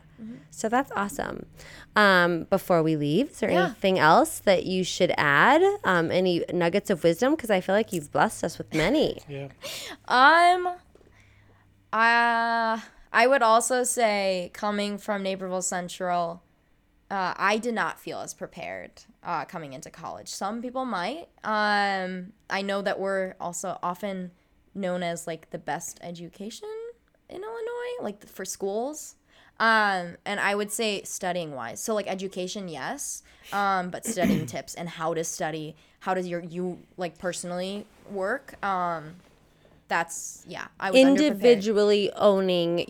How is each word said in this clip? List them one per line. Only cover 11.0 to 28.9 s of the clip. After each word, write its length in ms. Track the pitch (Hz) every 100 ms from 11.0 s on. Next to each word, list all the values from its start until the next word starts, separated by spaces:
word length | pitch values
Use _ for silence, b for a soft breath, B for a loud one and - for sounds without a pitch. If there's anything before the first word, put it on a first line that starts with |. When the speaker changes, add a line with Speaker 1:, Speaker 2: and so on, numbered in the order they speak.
| _ b b b b b b _ -
Speaker 1:
uh, 840 | 214 226 233 233 233 233 233 226 220 B B B
I 140 | 208 247
would 140 | 269
also 420 | 226 226 - 254
say 680 | 247 - 220 208 190 185 175
coming 440 | - 208 208 202 202
from 260 | - 202
Naperville 380 | 190 190 190 185
Central, 800 | 180 180 175 - 180 175 170 175 _ _ _ _ _ _ -
uh, 240 | 196 180 -
I 200 | 190 220
did 160 | 240
not 260 | 214 165 -
feel 200 | 165 113
as 140 | -
prepared, 580 | - 175 - - 95 - - - _
uh, 220 | - 160 135
coming 280 | 170 143
into 160 | 131 -
college. 380 | - 160 82 -
Some 340 | - 202 233
people 240 | 254 254 254
might. 420 | 190 185 311 - _
Um, 880 | - 214 208 208 202 190 185 185 185 - -
I 120 | 196
know 200 | 196 196
that 180 | 196 -
we're 360 | 190 190 185 -
also 380 | 175 175 185 -
often 500 | 175 180 202 190 180 - _ _ _
known 300 | 196 185 180
as, 220 | 175 175 -
like, 240 | 160 -
the 60 | 170
best 400 | - 147 - -
education 640 | 175 170 170 - 202 226 427 440 466 480 _ _ -
in 80 | 349
Illinois, 580 | 427 466 453 480 494 494
like, 260 | 208 196 -
for 160 | -
schools. 720 | 190 - 196 208 262